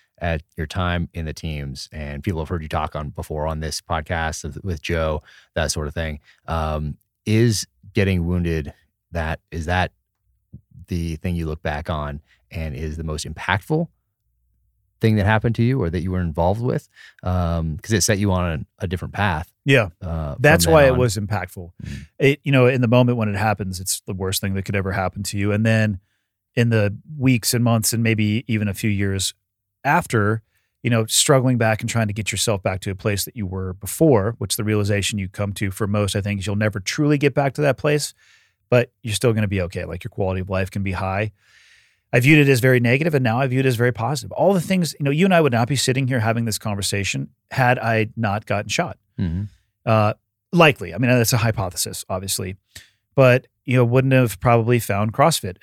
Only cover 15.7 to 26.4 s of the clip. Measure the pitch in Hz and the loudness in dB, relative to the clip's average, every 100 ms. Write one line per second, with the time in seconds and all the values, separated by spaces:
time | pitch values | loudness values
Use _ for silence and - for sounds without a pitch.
15.7 | 135 85 87 92 92 85 78 87 107 123 | 0 -2 -2 -4 -2 -2 0 0 0 -2
16.7 | 156 - _ - _ 92 90 85 85 80 | -4 -6 _ -20 _ -4 -2 0 -2 -2
17.7 | 73 - 110 - 101 101 92 90 78 - | -6 -2 0 2 2 2 0 0 -4 -8
18.7 | - 92 90 - - 101 80 95 _ 143 | -10 -6 -6 -6 -2 -2 -2 -6 _ 2
19.7 | 131 98 - 85 82 78 - 147 170 170 | 4 2 -4 -8 -6 -6 2 4 4 6
20.7 | 160 139 127 123 107 101 104 92 - 85 | 6 6 6 2 0 -4 -4 -6 -12 -18
21.7 | - - - - - 139 147 147 135 127 | -16 -14 -14 -14 0 2 2 2 4 6
22.7 | 135 120 123 123 120 107 98 110 101 95 | 4 4 4 4 2 -2 0 0 0 -4
23.7 | 90 92 - - 95 95 - 101 98 95 | -6 -6 -8 -6 -6 -4 -2 -2 -4 -2
24.7 | 101 95 98 90 - 101 101 101 104 113 | -2 -2 -2 -2 -4 -6 -4 -2 2 2
25.7 | 110 107 92 _ _ _ _ | 4 2 -2 _ _ _ _